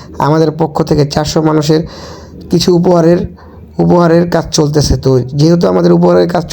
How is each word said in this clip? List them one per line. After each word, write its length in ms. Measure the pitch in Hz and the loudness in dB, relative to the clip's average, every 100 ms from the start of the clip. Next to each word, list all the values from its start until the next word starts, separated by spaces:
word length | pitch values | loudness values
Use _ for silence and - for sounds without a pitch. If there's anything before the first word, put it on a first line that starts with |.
| - - 139 | -8 -4 0
আমাদের 240 | 160 156 151 | 0 0 -2
পক্ষ 160 | 160 - 156 | -4 -2 -2
থেকে 140 | 151 147 | 0 0
চারশো 260 | 156 151 165 156 | -2 -2 -2 0
মানুষের 320 | 156 147 160 170 - - - - - - | 0 0 0 -2 -12 -18 -18 -20 -18 -4
কিছু 180 | 175 180 175 | -2 2 2
উপহারের, 400 | 180 175 165 180 214 - - - - - | 2 2 2 2 -2 -12 -20 -20 -12 -2
উপহারের 400 | 170 175 175 170 175 170 | 0 2 4 2 2 -2
কাজ 100 | 156 - | -2 -2
চলতেছে। 380 | 147 151 143 135 135 | 0 0 0 0 0
তো 60 | 131 127 143 | 0 0 0
যেহেতু 260 | 156 175 190 | 2 2 2
আমাদের 180 | 185 175 175 | 2 2 2
উপহারের 300 | 175 175 170 | 4 2 2
কাজ 100 | 175 170 | -2 -2